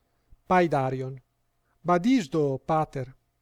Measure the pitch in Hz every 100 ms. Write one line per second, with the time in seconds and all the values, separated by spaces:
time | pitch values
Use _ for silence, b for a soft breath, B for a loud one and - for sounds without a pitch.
0 | _ _ _ - - 185 175 143 131 131
1 | 131 135 _ _ _ _ _ _ 175 175
2 | 214 269 156 160 143 131 - 160 151 139
3 | 127 - _ _